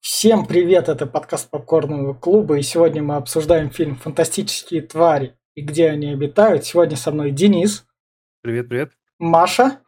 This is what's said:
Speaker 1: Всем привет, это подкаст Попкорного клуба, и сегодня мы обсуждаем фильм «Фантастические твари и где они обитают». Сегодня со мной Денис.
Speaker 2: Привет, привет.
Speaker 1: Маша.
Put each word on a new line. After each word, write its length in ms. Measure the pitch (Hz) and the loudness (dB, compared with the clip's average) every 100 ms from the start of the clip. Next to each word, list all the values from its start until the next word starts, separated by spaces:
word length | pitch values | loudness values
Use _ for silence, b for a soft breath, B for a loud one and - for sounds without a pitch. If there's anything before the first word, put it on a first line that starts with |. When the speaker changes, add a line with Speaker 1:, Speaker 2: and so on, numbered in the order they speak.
| - - | -8 0
Speaker 1:
Всем 280 | 214 220 - | 2 2 2
привет, 420 | 175 175 180 165 | 0 4 2 2
это 160 | 139 | -4
подкаст 460 | 139 147 - 156 - | -4 -6 -6 -10 -8
Попкорного 640 | 147 - 160 147 147 139 | -12 0 0 0 -6 -6
клуба, 420 | 135 175 208 180 147 | -6 2 2 2 -2
и 60 | |
сегодня 400 | 139 170 165 156 | 0 2 2 2
мы 140 | 147 147 | -4 -4
обсуждаем 520 | 131 165 156 170 147 | -4 -4 2 0 0
фильм 280 | - 156 131 | -4 -4 -4
«Фантастические 840 | - 147 160 - 208 - - 165 | -8 -2 -2 -2 -6 -8 -6 -8
твари 560 | 147 156 170 143 131 _ _ | -6 2 2 2 -4 _ _
и 60 | - | -14
где 300 | 147 151 160 | -6 2 2
они 200 | 147 147 | 2 -6
обитают». 540 | 139 143 - 220 160 | -4 -2 2 4 2
Сегодня 320 | - 175 160 147 | 0 0 0 -2
со 160 | - | -4
мной 200 | 151 147 | -4 -4
Денис. 520 | 139 202 180 202 208 _ _ _ _ _ _ | 2 2 4 0 -4 _ _ _ _ _ _
Speaker 2:
Привет, 260 | 120 117 120 | -6 -6 -4
привет. 220 | 120 147 _ _ _ | -6 -6 _ _ _
Speaker 1:
Маша. 640 | 170 165 180 - 262 277 | 2 2 2 2 0 0